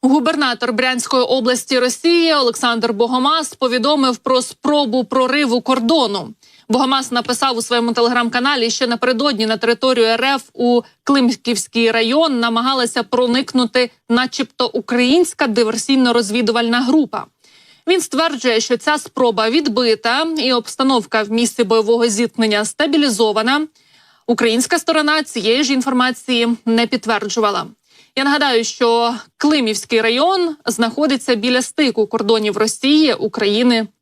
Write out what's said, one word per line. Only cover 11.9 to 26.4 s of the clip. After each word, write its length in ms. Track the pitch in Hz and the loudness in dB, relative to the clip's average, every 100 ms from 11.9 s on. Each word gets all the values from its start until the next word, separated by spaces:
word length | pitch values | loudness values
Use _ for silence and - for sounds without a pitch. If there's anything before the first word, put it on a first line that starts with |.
район 480 | 226 226 277 320 254 | 2 0 2 2 0
намагалася 640 | 233 226 254 269 240 262 | 0 0 -2 0 -2 -4
проникнути 840 | 226 247 247 247 269 254 240 254 247 _ _ | -2 0 2 0 0 -2 0 0 -2 _ _
начебто 580 | 233 262 - 277 - 247 | -2 0 -4 -8 -4 -4
українська 800 | 240 - 240 247 320 339 - 277 | -4 -4 0 4 4 2 0 0
диверсійно-розвідувальна 1400 | 214 220 226 - 269 247 240 202 220 226 233 233 240 254 | 2 0 -2 0 2 4 2 0 -2 0 0 0 0 2
група. 400 | 311 285 214 - _ _ _ _ _ - | 2 0 -4 -10 _ _ _ _ _ 0
Він 140 | 370 | 0
стверджує, 580 | - 262 330 277 254 226 | 0 -2 -2 0 0 0
що 180 | 226 240 | 0 -2
ця 200 | - 302 | 0 -2
спроба 520 | - - 247 220 220 | -4 -2 0 2 0
відбита 760 | 277 285 214 240 220 226 254 330 311 | 0 0 0 0 0 0 -2 -2 -2
і 160 | 262 | -2
обстановка 720 | 247 226 - 262 254 208 220 | -2 -4 -2 0 0 0 -4
в 80 | 208 | -2
місці 320 | 226 240 - | 0 -2 0
бойового 440 | 214 226 214 233 240 | 0 2 2 2 2
зіткнення 580 | 202 233 - 220 208 214 | 0 -4 0 0 0 -2
стабілізована. 1000 | - 294 294 285 208 220 208 226 285 311 _ _ _ _ _ - | -2 0 2 0 2 0 0 0 0 -2 _ _ _ _ _ -4
Українська 520 | 233 240 226 - 339 | 0 2 0 0 -2
сторона 440 | - 311 294 311 | 0 0 0 0
цієї 400 | 294 233 202 247 | -2 -4 0 0
ж 100 | 277 | 2
інформації 720 | 269 254 254 254 247 - 240 | 0 0 0 0 -2 -4 0